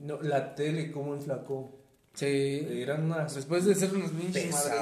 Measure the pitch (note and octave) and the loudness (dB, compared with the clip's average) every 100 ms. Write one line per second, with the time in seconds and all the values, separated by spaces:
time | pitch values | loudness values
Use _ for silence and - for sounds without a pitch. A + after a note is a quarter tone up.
0 | D3 C#3+ D3+ C#3 C3 - D3+ E3 D#3 C#3+ | -8 -4 0 0 0 -2 -2 0 -2 -4
1 | C#3+ C#3+ C#3+ B2+ - C3+ C3 - - _ | -4 -4 -4 -6 -4 -6 -6 -14 -20 _
2 | _ - C#3+ C#3 C#3 C#3 D3 A#2+ B2+ D3+ | _ -4 0 2 2 0 -2 -2 0 0
3 | D#3+ D#3+ D3+ C3+ C#3 F3 F#3+ F#3+ F#3 G3 | 2 0 -2 -4 0 4 6 6 4 2
4 | E3 D#3 F3+ F3+ D3 D3 C#3+ A2+ | 0 -2 -2 0 0 0 2 0